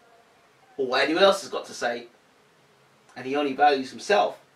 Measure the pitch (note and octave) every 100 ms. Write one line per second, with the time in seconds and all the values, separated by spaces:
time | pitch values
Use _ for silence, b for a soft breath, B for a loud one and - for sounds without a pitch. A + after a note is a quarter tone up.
0 | _ _ _ _ _ _ _ - B2+ B2
1 | D3 E3+ G3 F#3+ - - - A#2 A#2+ A#2+
2 | A#2+ _ _ _ _ _ _ _ _ _
3 | _ - B2+ C#3+ C#3+ C3 D3 C#3 C3 A#2
4 | - G#3 - - _